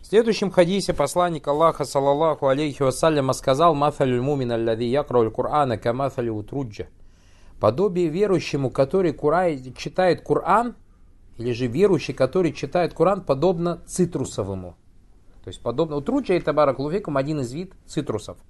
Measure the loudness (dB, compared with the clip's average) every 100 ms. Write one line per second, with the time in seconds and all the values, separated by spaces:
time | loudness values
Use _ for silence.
0 | 2 2 2 0 0 2 2 2 -2 -2
1 | 0 0 0 -2 -2 2 2 2 -2 0
2 | 2 2 2 2 2 2 0 0 0 2
3 | 2 2 0 0 0 4 4 4 0 2
4 | 0 2 0 -2 -2 -2 0 0 0 0
5 | 2 2 2 0 -2 0 0 0 -2 -2
6 | -4 -2 -4 -4 -6 -8 -8 -10 -14 -14
7 | -20 -20 -20 -20 -20 0 2 2 0 0
8 | 0 0 2 2 0 -2 -2 0 0 2
9 | 0 0 0 2 0 -2 -10 -12 -8 0
10 | 2 2 0 -2 2 0 0 -8 -20 -20
11 | -20 -20 -20 -8 -4 -2 -2 2 4 2
12 | -2 -2 0 2 0 -2 -4 -2 -2 2
13 | 2 2 -2 0 2 2 -2 -4 -8 0
14 | 0 0 -6 -4 -6 -6 -10 -16 _ -20
15 | _ -20 -20 -20 -18 -10 -6 -2 -2 -2
16 | -2 -2 0 -2 0 2 2 2 -4 -4
17 | -4 -4 -2 -4 -4 -8 -12 -16 -8 -8
18 | -4 -6 -8 -18